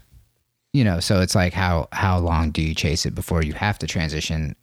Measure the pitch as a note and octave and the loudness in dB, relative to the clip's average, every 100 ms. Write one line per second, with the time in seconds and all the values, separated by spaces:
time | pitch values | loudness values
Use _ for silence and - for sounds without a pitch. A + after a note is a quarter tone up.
0 | _ - _ _ _ _ _ C#3+ A2 E2+ | _ -20 _ _ _ _ _ 2 2 2
1 | - G2 F2+ G#2+ F2+ F#2+ F#2 E2+ B1 - | 2 2 4 4 2 2 0 0 -2 -2
2 | G2 F#2 E2+ E2 D#2+ D2+ D#2+ D#2+ D#2 D#2 | 0 2 2 2 0 0 -2 0 -2 -2
3 | - - - E2+ D2+ D2 G#2 G2+ A#2 - | -2 -6 -2 -2 -2 -2 -4 -2 -4 -4
4 | D#2+ D2+ - D#2+ D2+ - | -4 -4 -4 -4 -4 -8